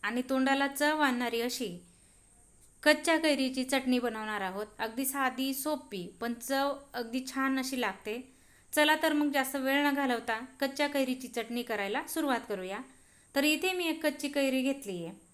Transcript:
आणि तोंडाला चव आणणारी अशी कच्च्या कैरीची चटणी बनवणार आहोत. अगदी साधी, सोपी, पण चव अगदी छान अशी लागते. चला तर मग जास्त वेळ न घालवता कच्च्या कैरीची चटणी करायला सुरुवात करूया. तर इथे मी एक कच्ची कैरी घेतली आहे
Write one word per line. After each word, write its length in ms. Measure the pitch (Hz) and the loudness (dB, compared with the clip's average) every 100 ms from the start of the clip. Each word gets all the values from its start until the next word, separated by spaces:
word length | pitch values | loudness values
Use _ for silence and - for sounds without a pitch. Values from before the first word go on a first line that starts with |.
आणि 180 | 202 240 254 | -2 -2 0
तोंडाला 380 | 262 262 269 277 | 2 4 4 2
चव 320 | 277 294 311 | 2 0 4
आणणारी 380 | 285 247 240 233 | 2 2 -2 -2
अशी 280 | 240 247 226 175 - - - - _ - - - - - | -2 -4 -6 -8 -16 -20 -20 -20 _ -20 -20 -20 -20 0
कच्च्या 340 | 302 302 311 320 | 4 4 4 4
कैरीची 440 | 320 277 262 262 | 4 2 2 0
चटणी 360 | 254 269 254 247 | 0 0 2 2
बनवणार 420 | 240 220 214 208 | 2 -4 -4 -4
आहोत. 240 | 190 190 214 - | -4 -4 -8 -6
अगदी 260 | 220 226 269 | -6 -2 -4
साधी, 480 | 285 262 247 262 | 0 -2 0 -2
सोपी, 520 | 269 302 302 - 202 175 - | -2 -2 -4 -4 -8 -8 -6
पण 120 | 233 | -6
चव 400 | 233 - 269 277 277 - | -6 -2 0 0 -2 -8
अगदी 300 | 247 233 247 262 | -8 -4 -4 -4
छान 320 | 269 269 269 | -2 0 0
अशी 220 | 262 262 | -2 -2
लागते. 380 | 220 190 - 220 262 - - - _ | -2 -4 -6 -8 -8 -20 -20 -20 _
चला 220 | - 302 311 | 2 4 4
तर 100 | 320 | 4
मग 180 | 302 294 | 4 2
जास्त 220 | 277 262 277 | 2 0 -2
वेळ 300 | 262 277 285 | 0 2 2
न 80 | |
घालवता 460 | 277 277 240 - 220 254 - | 2 0 0 -2 -4 -6 -4
कच्च्या 280 | 269 269 294 | -4 0 0
कैरीची 400 | 285 262 254 240 | 2 0 -2 -4
चटणी 360 | - 226 240 | -6 -4 -4
करायला 420 | 240 214 196 240 320 | -2 -2 0 -2 -4
सुरुवात 400 | 320 294 240 226 | -2 0 0 0
करूया. 320 | 202 185 202 262 - - - _ - | -6 -4 -8 -10 -18 -20 -20 _ 2
तर 80 | |
इथे 300 | 294 302 370 | 4 4 2
मी 140 | 370 339 | 0 0
एक 180 | 320 311 | 0 0
कच्ची 220 | 294 294 | -2 -2
कैरी 340 | 285 277 262 | 2 2 2
घेतली 420 | 262 277 202 180 165 | 0 -2 -4 -6 -8
आहे 120 | 190 - | -12 -20